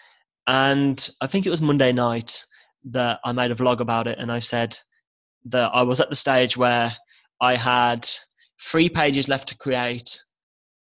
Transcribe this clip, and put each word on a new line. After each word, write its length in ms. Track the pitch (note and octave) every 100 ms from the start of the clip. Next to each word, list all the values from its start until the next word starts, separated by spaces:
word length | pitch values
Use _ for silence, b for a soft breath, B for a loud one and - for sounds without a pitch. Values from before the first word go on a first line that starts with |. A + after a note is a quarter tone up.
| b b b _ -
And 600 | C3+ C3+ C#3 C#3 C3+ - -
I 60 | E3
think 180 | G3 F#3+
it 40 |
was 120 | E3
Monday 300 | D3+ C#3+ B2+
night 520 | B2 A#2+ A#2 A#2 - - b b b C3
that 300 | B2 B2 A2+
I 80 | B2+
made 200 | B2 B2
a 20 |
vlog 260 | A#2 B2+ B2
about 260 | A#2+ A2+ A#2
it, 120 | -
and 120 | A#2
I 100 | A#2
said 360 | - A#2+ A2+ - - _ _ _ _ _
that 260 | A#2 B2 A#2+
I 100 | B2
was 180 | B2 B2+
at 100 | C3+
the 60 | D3
stage 420 | C#3 C3 B2 B2
where 340 | B2 A#2+ A#2 A2+ _ b b -
I 140 | B2 B2
had 500 | B2+ B2 A#2+ A#2+ - - - _ b -
three 280 | - D#3+ E3+
pages 400 | E3+ D3 C#3 C3+
left 200 | C3+ -
to 80 | -
create, 640 | C#3 B2 B2 B2 - - - _ _ _ _ _